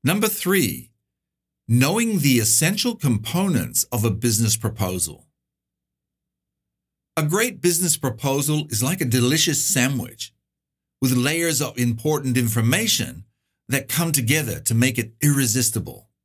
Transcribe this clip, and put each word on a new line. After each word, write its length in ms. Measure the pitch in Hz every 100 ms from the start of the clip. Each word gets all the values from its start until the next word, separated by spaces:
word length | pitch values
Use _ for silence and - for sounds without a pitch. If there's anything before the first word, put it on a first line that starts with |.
| 127
Number 220 | 196 214
three, 600 | - 180 196 113 64 - _ _ _ _ _ _ _ -
knowing 520 | 117 139 208 233 202
the 200 | 139 123
essential 560 | 107 - 156 202 240
components 880 | 233 139 107 110 175 196 156 60 -
of 200 | - 117
a 60 | 113
business 440 | 92 123 110 113
proposal. 760 | - 107 - 92 92 80 67 _ _ _ _ _ _ _ _ _ _ _ _ _ _ _ _ _ _ _ -
A 60 |
great 400 | 151 190 240 -
business 340 | 180 170 180 -
proposal 720 | 135 110 143 139 143 151 151
is 140 | 107
like 180 | - 185
a 60 | 131
delicious 580 | 123 123 156 - 143
sandwich 680 | - - 127 135 92 - - _ _ _ _ _ _ _
with 160 | 131 123
layers 460 | 131 165 170 139
of 160 | 135 120
important 580 | 120 113 151 151 135 123
information 880 | 117 117 113 180 226 - 76 73 - _ _ _ -
that 180 | 135 -
come 240 | 143 165
together 480 | 147 113 156 120 78
to 140 | 73
make 240 | 113 127 120
it 160 | 113 _
irresistible. 880 | 147 139 123 120 120 107 73 53 _ _